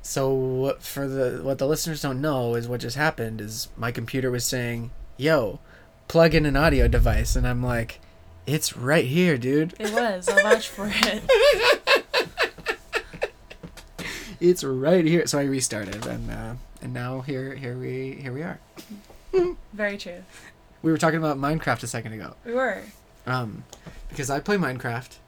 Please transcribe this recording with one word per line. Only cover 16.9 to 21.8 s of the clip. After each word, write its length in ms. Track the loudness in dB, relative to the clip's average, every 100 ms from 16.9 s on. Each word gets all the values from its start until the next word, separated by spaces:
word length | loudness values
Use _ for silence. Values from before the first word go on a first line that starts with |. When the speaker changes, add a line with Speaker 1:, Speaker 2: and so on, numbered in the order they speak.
Speaker 1:
now 280 | -8 -6 -8
here, 340 | -6 -6 -6
here 240 | -8 -8 -8
we, 400 | -6 -6 -8 -8
here 120 | -8
we 100 | -8
are. 160 | -8 -10 -16 -20 -18 -18 -18 -20 0 2 2 -2 -12
Speaker 2:
Very 240 | -6 -4 -4
true. 280 | -12 -14 -18 -20 -20 -20 _ -4
Speaker 1:
We 80 | 0
were 80 | 2
talking 200 | 2 2
about 200 | 0 0
Minecraft 460 | -2 -2 0 -2